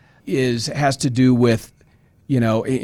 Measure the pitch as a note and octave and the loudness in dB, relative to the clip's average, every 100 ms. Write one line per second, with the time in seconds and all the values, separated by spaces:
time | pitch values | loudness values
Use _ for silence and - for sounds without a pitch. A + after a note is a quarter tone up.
0 | _ _ - C#3+ B2+ A#2 A2+ C#3 C#3+ C3+ | _ _ -6 -2 0 -2 -4 -2 -2 -2
1 | C#3 B2 B2+ B2 A#2+ A2+ - _ _ _ | -2 2 2 4 2 2 -4 _ _ _
2 | _ _ - C3 A2+ A2 - C3 | _ _ -4 0 0 0 -2 -4